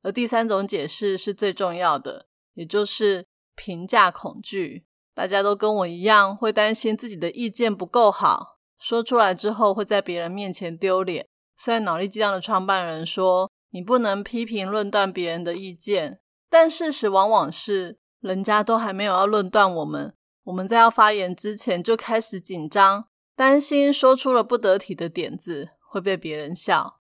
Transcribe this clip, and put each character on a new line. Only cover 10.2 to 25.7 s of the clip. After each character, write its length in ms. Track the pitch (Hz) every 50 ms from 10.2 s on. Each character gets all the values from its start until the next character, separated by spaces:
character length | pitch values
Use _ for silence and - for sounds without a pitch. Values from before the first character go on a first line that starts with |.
人 100 | 170 170
面 220 | 180 202 202 190 180
前 240 | - 202 170 165
丢 260 | 165 170 190 185 185 190
脸。 240 | 185 175 151 - _ _ _ _ _ _
虽 160 | _ - - 233
然 120 | 226 220
脑 120 | 196 220
力 120 | 165 190 202
激 100 | 196 214
荡 120 | 214 202 196
的 80 | 185
创 260 | 180 - 220 190 185
办 180 | 190 196 190 180
人 220 | 170 160 160 160
说， 440 | 170 - - 185 185 180 185 185 190 _ _ _ _
你 100 | - 185
不 160 | 180 190 240 254
能 240 | 233 214 196 196 202
批 220 | - - 233 233
评 240 | 220 226 208 190 190
论 220 | 202 214 208 202
断 220 | 196 208 196 190 180
别 180 | 185 180 170
人 140 | 165 170 175
的 100 | 170 170
意 180 | 185 196 190 180
见， 480 | 170 - - 208 185 160 147 - _ _ _ _ _ _ _
但 180 | - 330 330 330
事 220 | 320 - 339 311
实 180 | 277 - - 214
往 220 | 196 190 190 208
往 200 | 226 202 165 -
是， 480 | 170 - - - 202 196 185 170 - _ _ _ _ _
人 220 | - 202 185 190 190
家 220 | - 214 214 208
都 120 | 208 233
还 160 | 226 226 214 190
没 100 | 190 208
有 100 | 208 185
要 120 | 180 190
论 240 | 202 214 214 196 180
断 240 | - 220 202 190 180
我 120 | 165 151
们， 280 | 151 151 147 143 - - _ _ _ _ _ _
我 80 | - 180
们 140 | 185 190
在 120 | 196 233 233
要 120 | 226 226
发 220 | 226 - - 214 214
言 220 | 208 190 180 180
之 220 | - - 208 214
前 260 | 208 - - 190 175 170
就 140 | 220 226
开 240 | 220 - - 233 226
始 200 | 226 - - 185
紧 280 | 180 - 190 175 151 156
张， 380 | - 208 196 196 196 202 226 _ _ _ _ _ _
担 240 | - 262 269 277 294
心 320 | 285 - 294 285 277 285 285
说 240 | - - 262 262
出 160 | 254 - 269 254
了 100 | 240 214
不 160 | 240 247 233
得 180 | 226 202 185
体 180 | 196 - - 190
的 140 | - 170 170
点 300 | 165 - 160 - - -
子 320 | - - 170 143 143 170